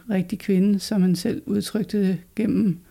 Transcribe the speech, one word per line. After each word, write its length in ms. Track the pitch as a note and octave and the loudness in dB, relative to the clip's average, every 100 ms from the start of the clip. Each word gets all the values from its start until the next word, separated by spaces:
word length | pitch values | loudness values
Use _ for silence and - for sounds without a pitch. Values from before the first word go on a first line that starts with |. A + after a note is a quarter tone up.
| - | -2
rigtig 280 | F#3+ F3+ F#3+ | -2 -2 -4
kvinde, 400 | - F#3+ G3 G3 | 0 2 4 2
som 240 | - G#3+ | 0 2
han 140 | F#3 F3 | 2 2
selv 260 | A3+ - - | -2 -4 -2
udtrykte 600 | G3+ - A3 - G#3 F#3+ | -4 -2 -4 -2 0 0
det 100 | F3+ - - | -2 -6 -4
gennem 420 | A3 F#3 G#3 D#3+ - | 0 2 0 -2 -8